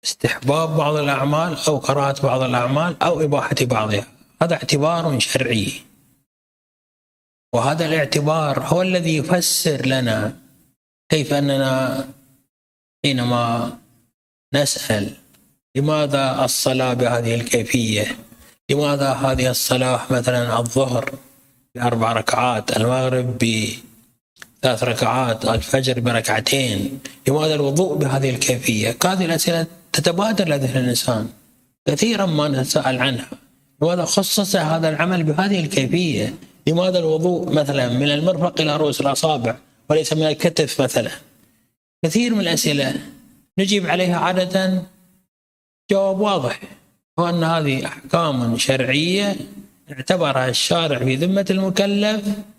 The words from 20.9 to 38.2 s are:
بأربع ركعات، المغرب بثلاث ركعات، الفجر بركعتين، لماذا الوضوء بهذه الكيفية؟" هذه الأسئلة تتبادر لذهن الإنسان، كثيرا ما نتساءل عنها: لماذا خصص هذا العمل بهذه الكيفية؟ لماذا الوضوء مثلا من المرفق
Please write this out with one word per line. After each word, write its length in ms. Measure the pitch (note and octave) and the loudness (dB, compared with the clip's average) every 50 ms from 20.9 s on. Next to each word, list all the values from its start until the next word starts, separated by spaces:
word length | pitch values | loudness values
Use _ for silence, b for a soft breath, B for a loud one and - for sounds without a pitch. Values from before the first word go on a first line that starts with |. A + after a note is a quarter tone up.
| B2 A#2+ - - - - - - - - _ _ _ _ _ _ _ | 0 -2 -4 -4 -10 -12 -18 -20 -20 -20 _ _ _ _ _ _ _
بأربع 380 | A#2+ A#2+ B2 A#2 A2+ A2+ A2+ A#2 | -4 -2 0 0 2 0 0 0
ركعات، 640 | A2+ G#2+ - - A2 B2 B2+ A#2+ G#2+ G#2 - - A2+ | 0 0 0 0 2 2 0 0 -2 -2 -2 -2 0
المغرب 600 | A2+ A#2+ B2+ C3 C3 C3 B2+ B2+ B2 A#2+ A#2 - | 0 2 2 0 0 0 0 0 -2 -2 -2 0
بثلاث 1500 | A#2 A2+ A2 A2 G#2+ - - - - - - - _ _ _ _ _ _ _ _ - - _ _ - C3 A#2+ A2 B2 | 0 0 2 0 -2 -4 -6 -10 -16 -20 -20 -20 _ _ _ _ _ _ _ _ -20 -20 _ _ 0 0 0 0 -2
ركعات، 640 | B2 A#2 - B2+ A2+ A#2 B2+ C3 A#2+ A2+ A2 - | -2 0 0 0 0 2 0 0 0 -2 -2 -2
الفجر 540 | A#2 A2 A2 - - - C3+ C3 C3 B2+ A#2+ | 0 0 0 -2 0 0 0 0 0 -2 0
بركعتين، 1000 | A#2 B2 A#2 A#2 A2+ - G2+ G2+ - - - C#3 C3+ A#2+ G#2+ G2 G2+ F#2 - - B B B B B - | 0 0 0 0 0 0 -2 0 0 0 0 2 0 0 0 -2 -2 -4 -6 -10 B B B B B 0
لماذا 280 | C3 D3+ D3+ D#3+ D#3 | 2 2 2 0 0
الوضوء 420 | D3 C#3+ C#3 C#3 D#3 F#3+ F#3+ G#3+ D#3 | 2 0 0 2 2 0 0 0 0
بهذه 320 | D3 C3+ B2+ C3+ C3+ C3+ | 0 0 0 0 0 0
الكيفية؟" 680 | B2+ B2 - - B2+ A#2+ - - A#2 G#2+ G#2+ G#2+ A#2+ - - | 0 0 0 0 0 0 0 0 0 0 0 -2 -2 0 0
هذه 200 | F3+ F#3 F3+ F#3 | 0 0 0 0
الأسئلة 420 | E3 E3 D#3 - - E3+ E3 E3 D#3+ - - - _ - | 0 0 0 0 0 0 0 -2 -4 -8 -20 -16 _ -4
تتبادر 540 | - D3 F3+ E3+ F3+ G3+ A3 A3 G3 G3 D#3+ | 0 0 0 0 2 0 0 0 0 0 0
لذهن 360 | D3 C#3+ C3+ B2+ A#2+ C3+ B2+ | 0 0 0 0 0 0 0
الإنسان، 460 | B2 A#2+ A2+ - - A#2+ A2 G#2+ A2 - - _ _ _ _ _ _ _ _ _ | 0 0 0 0 -2 -2 -2 -2 -6 -10 -16 _ _ _ _ _ _ _ _ _
كثيرا 400 | - D#3+ C#3+ - A3+ A3+ G3+ G3 | -2 0 2 2 2 2 2 0
ما 220 | F#3 D#3+ D3+ D3 D3 | 2 2 2 2 2
نتساءل 520 | C#3 C3 C3 C3 - - - C3 C3 B2+ | 0 0 0 2 0 2 2 2 0 0
عنها: 280 | B2+ C3+ B2+ A#2+ - - - - _ _ _ _ _ _ _ _ | 0 0 -2 -2 -6 -10 -16 -20 _ _ _ _ _ _ _ _
لماذا 240 | D3 E3 F3 F3+ E3 | 0 0 0 0 -2
خصص 500 | D#3+ - - F#3+ - - - G3+ F#3 - | 0 0 0 0 2 0 0 0 0 0
هذا 340 | F#3+ D#3+ D#3 D#3+ E3 D#3+ D#3+ | 0 2 2 0 0 0 0
العمل 340 | D#3 D3 E3 F3 F#3 F3 D#3+ | 0 0 0 0 2 0 2
بهذه 360 | D#3 D3+ D#3 F#3+ G3+ G3+ F#3 | 2 2 2 2 2 2 0
الكيفية؟ 760 | D#3+ D3 - - C3+ B2 C#3 E3+ F3+ E3 C3+ G2+ G#2 - - - - - - - _ D3 | -2 -2 -2 -2 0 0 0 0 0 0 0 -2 -2 -4 -6 -10 -18 -20 -20 -4 _ 0
لماذا 320 | D#3+ E3+ F3+ F#3 F#3 F3+ | 2 2 2 2 2 0
الوضوء 540 | E3 D#3+ D#3 D#3+ D#3+ F3+ F3+ E3 F3+ - C#3 | 0 0 0 2 2 0 0 0 -2 0 0
مثلا 360 | D3+ D3 C#3 C#3+ C#3 B2+ A#2+ | 0 0 2 0 0 0 0
من 220 | A#2+ B2 C#3 D3 | 0 0 0 2
المرفق 500 | C#3+ D3 | 0 2